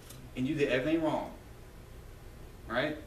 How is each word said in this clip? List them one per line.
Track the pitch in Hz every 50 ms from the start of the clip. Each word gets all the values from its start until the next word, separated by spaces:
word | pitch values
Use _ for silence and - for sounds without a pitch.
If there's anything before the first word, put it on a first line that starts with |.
| - - - - - - -
and | 127 127
you | 143 160
did | 147 143 123
everything | 123 131 - 311 330 330 311
wrong." | - - - - - - - - - - - - - - - - - - - - - - - - - - - - - - - -
Right? | - - 127 147 - 151 - -